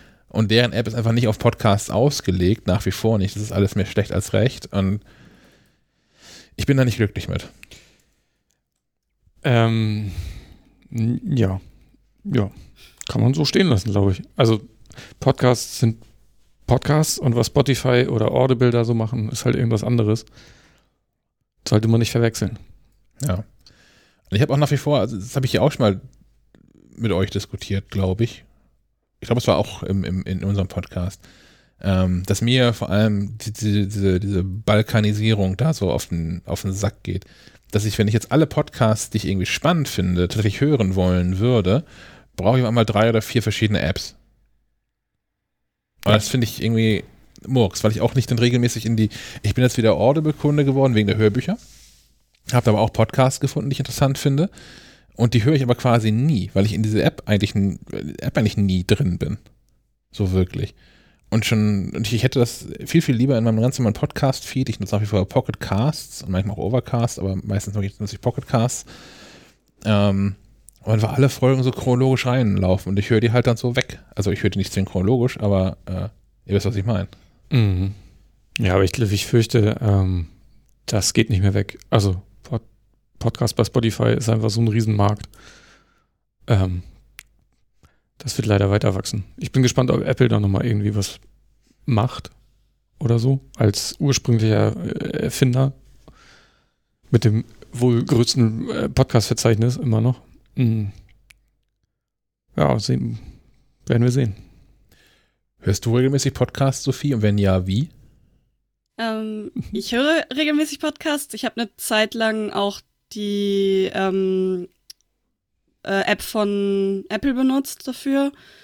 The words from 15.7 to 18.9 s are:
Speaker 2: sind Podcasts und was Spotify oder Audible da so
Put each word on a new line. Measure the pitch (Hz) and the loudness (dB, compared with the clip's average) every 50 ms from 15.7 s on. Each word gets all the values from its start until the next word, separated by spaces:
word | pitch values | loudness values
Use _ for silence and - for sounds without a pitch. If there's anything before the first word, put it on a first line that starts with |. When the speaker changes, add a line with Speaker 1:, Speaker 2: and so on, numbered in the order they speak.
| - - | -4 0
Speaker 2:
sind | 131 113 110 - - - _ _ _ _ _ _ _ _ _ _ _ | 0 0 0 -2 -10 -20 _ _ _ _ _ _ _ _ _ _ _
Podcasts | - 143 147 - - 147 151 156 - - - | 0 0 0 2 0 2 2 2 0 -2 -2
und | - 131 113 | -2 0 0
was | 120 113 - | 0 0 0
Spotify | - 147 123 139 131 - - 131 123 123 127 - | 0 0 2 2 0 0 2 2 4 4 2 2
oder | - 113 107 120 - | 0 0 0 2 2
Audible | 131 127 131 127 117 127 123 | 2 2 2 2 2 2 2
da | 117 120 117 | 2 2 0
so | 113 | 0